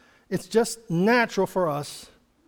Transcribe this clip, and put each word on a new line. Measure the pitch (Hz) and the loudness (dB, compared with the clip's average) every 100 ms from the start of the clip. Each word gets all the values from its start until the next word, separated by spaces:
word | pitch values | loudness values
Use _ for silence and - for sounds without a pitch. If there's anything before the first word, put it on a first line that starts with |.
| _ _ - | _ _ -8
It's | 180 - | -8 0
just | 220 226 - - | 0 0 -4 -4
natural | 170 202 240 226 196 185 | 0 4 4 2 0 0
for | 190 170 | 0 -2
us | 143 143 - - _ _ _ | -2 -6 -14 -20 _ _ _